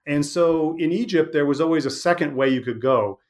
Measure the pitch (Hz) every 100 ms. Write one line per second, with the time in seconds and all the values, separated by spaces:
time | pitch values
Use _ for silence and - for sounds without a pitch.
0 | - 147 143 175 170 160 156 165 160 190
1 | 226 175 160 151 143 143 160 160 135 135
2 | 175 175 147 135 135 127 123 113 131 127
3 | 104 98